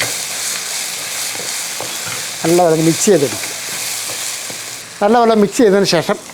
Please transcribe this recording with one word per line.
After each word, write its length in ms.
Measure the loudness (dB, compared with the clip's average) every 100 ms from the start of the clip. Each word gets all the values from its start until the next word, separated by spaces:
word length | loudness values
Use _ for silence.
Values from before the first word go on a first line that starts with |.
| -6 -6 -8 -8 -6 -8 -8 -8 -8 -8 -10 -8 -8 -8 -8 -8 -8 -8 -10 -8 -8 -8 -10 -2
നല്ലപോലെ 300 | 2 6 6 6
ഒന്ന് 100 | 4
മിക്സ് 160 | 4 4
ചെയ്തെടുക്കുക. 420 | 4 4 -2 -8 -8 -8 -8 -8 -8 -8 -8 -8 -10 -10 -12 -12 -14 -12 0
നല്ലപോലെ 340 | 4 6 6 4
മിക്സ് 160 | 4 4
ചെയ്തതിന് 280 | 6 6 4 2
ശേഷം 220 | 0 -4 -6